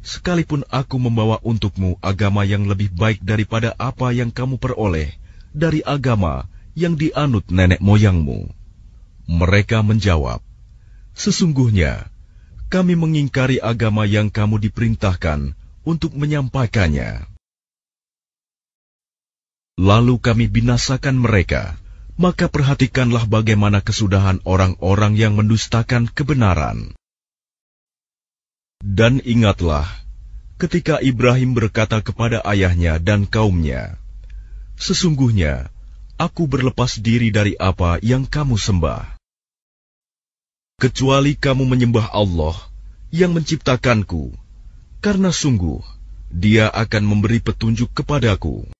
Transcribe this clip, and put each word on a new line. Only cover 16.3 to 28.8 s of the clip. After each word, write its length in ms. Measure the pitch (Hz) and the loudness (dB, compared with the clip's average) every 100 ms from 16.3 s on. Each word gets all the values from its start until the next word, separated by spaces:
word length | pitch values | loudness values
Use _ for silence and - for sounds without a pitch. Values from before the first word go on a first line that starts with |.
| 151 131 135 120 113 87 71 57 52 - - _ _ _ _ _ _ _ _ _ _ _ _ _ _ _ _ _ _ _ _ _ _ _ - | -2 -2 -2 -2 0 0 0 -4 -10 -12 -18 _ _ _ _ _ _ _ _ _ _ _ _ _ _ _ _ _ _ _ _ _ _ _ 0
Lalu 400 | 92 107 120 123 | 4 6 4 2
kami 320 | 123 113 113 | 2 2 2
binasakan 720 | 107 117 123 - 131 143 131 | 2 2 0 0 -2 0 0
mereka." 560 | 120 107 85 67 52 - - - - - | 2 2 2 -2 -4 -10 -14 -20 -16 0
Maka 320 | 180 175 175 | 0 2 -2
perhatikanlah 800 | 147 135 139 131 - 123 117 113 | 0 0 2 0 2 0 0 2
bagaimana 560 | 110 110 104 104 101 | 2 2 2 4 2
kesudahan 560 | - 104 104 98 98 92 - | 0 -2 2 2 2 0 0
orang-orang 720 | 92 95 - 92 101 107 107 | 2 2 0 0 2 2 4
yang 160 | 110 104 | 2 2
mendustakan 720 | 107 110 - 113 113 123 117 | 2 2 0 -2 0 0 0
kebenaran. 880 | - 143 143 107 82 64 53 50 - _ _ _ _ _ _ _ _ _ _ _ _ _ _ _ _ _ | -2 -2 2 2 2 -2 -6 -10 -16 _ _ _ _ _ _ _ _ _ _ _ _ _ _ _ _ _
Dan 400 | _ | _